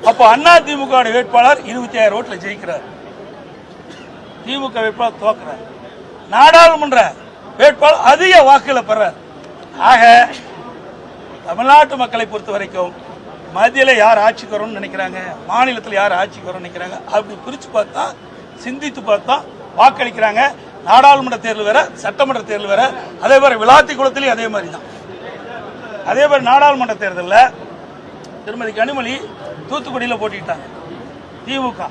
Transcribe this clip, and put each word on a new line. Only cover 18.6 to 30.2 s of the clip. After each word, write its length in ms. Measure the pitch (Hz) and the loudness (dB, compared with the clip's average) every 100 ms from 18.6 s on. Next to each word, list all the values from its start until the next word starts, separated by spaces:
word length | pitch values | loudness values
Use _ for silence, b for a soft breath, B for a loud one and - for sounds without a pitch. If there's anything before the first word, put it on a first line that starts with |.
சிந்தித்து 380 | 240 269 294 269 214 | -14 -12 -12 -10 -4
பார்த்தா 260 | 208 - 285 - - - - | -4 -2 -6 -6 -20 -12 2
வாக்களிக்கிறாங்க. 640 | 247 277 247 233 220 214 277 - - - 175 | 2 2 -8 -4 -2 0 -2 -4 -20 -14 2
நாடாளுமன்ற 500 | 233 277 277 262 233 | 6 6 4 0 -8
தேர்தல் 260 | 233 214 208 | -8 -6 -2
வேற, 120 | 247 - - | -2 -2 -8
சட்டமன்ற 380 | - - 269 233 208 | -10 -4 -4 -4 -8
தேர்தல் 240 | 208 202 | -10 -4
வேற. 100 | 202 262 - - - | -2 -2 -4 -16 -8
அதே 120 | 220 269 | 2 4
மாதிரி 160 | 277 226 | 4 2
விளாத்தி 300 | 226 277 294 262 | 4 4 4 -2
குளத்திலையும் 360 | 269 269 277 226 | -4 -2 -4 -4
அதே 100 | 226 | -6
மாதிரி 160 | 208 170 | -8 -10
தான். 120 | 156 - - - 185 - - - - - - - - 170 | -16 -18 -20 -20 -18 -18 -18 -18 -16 -18 -18 -18 -12 -6
அதே 120 | 233 294 | 0 2
மாதிரி 140 | 277 240 | 2 2
நாடாளுமன்ற 440 | 269 294 269 240 208 | 4 4 2 -6 -6
தேர்தல்ல 340 | 202 180 175 214 254 - - - - - - - - - | -8 -8 0 2 2 0 -20 -20 -20 -20 -20 -20 -20 -18
திருமதி 280 | 208 240 226 208 | -16 -12 -10 -6
கனிமொழி 360 | 240 277 233 269 214 202 - - - | -6 -4 -8 -10 -14 -18 -18 -18 -10
தூத்துக்குடியில 460 | 277 247 247 240 226 | -10 -8 -10 -8 -6